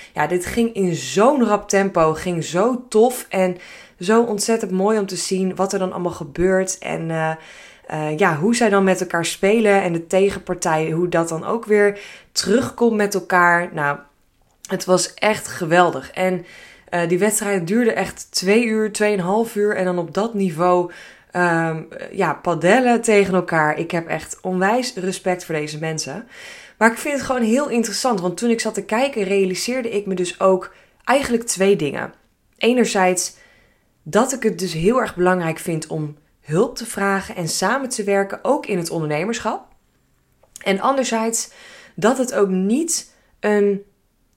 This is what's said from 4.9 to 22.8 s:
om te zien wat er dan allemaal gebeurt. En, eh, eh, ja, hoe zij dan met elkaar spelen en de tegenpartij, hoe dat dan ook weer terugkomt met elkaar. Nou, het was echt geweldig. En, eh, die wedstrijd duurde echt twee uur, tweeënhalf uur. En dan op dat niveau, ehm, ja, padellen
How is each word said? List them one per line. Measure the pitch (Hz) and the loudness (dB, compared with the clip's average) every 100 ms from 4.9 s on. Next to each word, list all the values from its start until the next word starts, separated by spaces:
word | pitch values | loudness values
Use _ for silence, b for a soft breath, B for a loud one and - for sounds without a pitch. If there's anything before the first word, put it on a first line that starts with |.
| 220 | 0
om | 196 | -2
te | 180 | -6
zien | - 190 190 180 | -4 -2 -2 -2
wat | 190 | -2
er | 196 | -2
dan | 185 | -4
allemaal | - 175 | -4 -6
gebeurt. | 170 151 151 180 185 185 - | -6 -10 -2 2 2 0 -6
En, | - 160 165 | -6 -6 -4
eh, | 160 160 160 B B B B - | -2 -2 -4 B B B B -10
eh, | 156 151 156 | -6 -4 0
ja, | 190 151 | 0 2
hoe | 196 233 | 0 2
zij | 226 | 4
dan | 202 | 4
met | 190 185 | 4 2
elkaar | 180 170 165 | 0 -2 -4
spelen | - 196 226 208 196 | 0 2 4 4 4
en | 185 | 2
de | 165 165 | -2 0
tegenpartij, | 185 196 190 - 180 175 156 160 | 2 2 0 -6 -4 0 0 0
hoe | 160 175 | -2 0
dat | 170 165 | 0 0
dan | 160 - | -4 -4
ook | 226 208 | -4 2
weer | 208 202 202 B B B | 4 4 0 B B B
terugkomt | - 185 226 - - 240 214 | -6 0 0 0 0 2 2
met | 202 | 0
elkaar. | 202 175 180 175 175 180 | -2 0 4 4 4 0
Nou, | 160 143 147 - _ _ _ _ _ - | -4 -4 -4 -10 _ _ _ _ _ -8
het | 294 - | -6 2
was | 269 - | 2 2
echt | - 214 214 - | -2 -2 -2 -6
geweldig. | - 165 175 175 135 135 | -8 0 4 4 2 -10
En, | - 185 185 175 B B B B | -4 -2 -2 -8 B B B B
eh, | 175 170 | -4 0
die | 175 | 2
wedstrijd | 208 208 202 196 165 | 2 0 -2 -2 0
duurde | 220 233 | 2 2
echt | - 190 - - | 0 -4 -6 -8
twee | - 185 220 233 | -4 2 2 2
uur, | 220 214 | 0 -2
tweeënhalf | 208 208 202 170 208 226 208 | 0 0 2 0 0 0 0
uur. | 208 208 | 0 0
En | 185 | 0
dan | 180 | -2
op | 165 | -2
dat | 165 233 | -2 -2
niveau, | 214 190 156 180 180 175 B B B B | 0 -2 2 2 4 0 B B B B
ehm, | 180 175 165 165 160 - - - | 0 2 2 0 -4 -8 -14 -12
ja, | 190 175 | -2 -2
padellen | - 180 165 170 233 | 0 -2 0 4 4